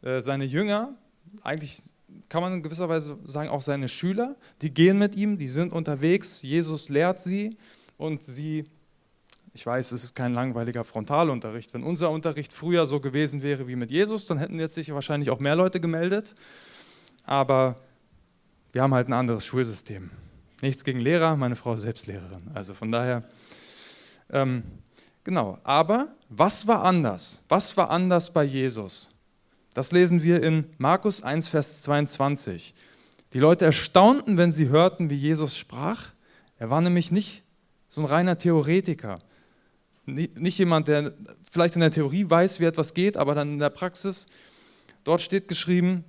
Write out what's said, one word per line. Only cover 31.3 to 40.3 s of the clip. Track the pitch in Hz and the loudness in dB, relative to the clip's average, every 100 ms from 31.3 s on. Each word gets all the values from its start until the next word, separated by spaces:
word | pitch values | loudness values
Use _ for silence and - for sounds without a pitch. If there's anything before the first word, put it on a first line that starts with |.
| 151 160 | -4 0
Vers | 160 139 - | -2 -2 -4
zweiundzwanzig. | - 147 147 - 139 143 - 85 - _ - _ _ _ _ | -2 0 0 0 -2 -2 -6 -8 -12 _ -20 _ _ _ _
Die | 127 | 4
Leute | 151 175 | 6 6
erstaunten, | 170 147 - 185 202 277 247 185 | 6 4 6 8 8 8 2 4
wenn | 175 | 4
sie | 156 143 | 4 4
hörten, | 147 180 180 165 | 6 4 2 -2
wie | 143 | 0
Jesus | 143 156 151 - | 0 0 -2 -6
sprach. | - 120 151 226 - _ _ _ _ _ | -10 -8 -6 -6 -10 _ _ _ _ _
Er | 113 | -2
war | 143 | 0
nämlich | 175 175 170 | 4 2 2
nicht | 180 208 - _ _ _ _ _ | 0 -2 -12 _ _ _ _ _
so | - | -6
ein | 151 | 0
reiner | 151 180 170 | 2 2 2
Theoretiker. | 175 165 143 175 190 151 110 92 _ _ _ _ _ _ _ _ | 2 2 4 0 0 -6 -6 -12 _ _ _ _ _ _ _ _
Ni-, | - 135 175 | -10 -6 -6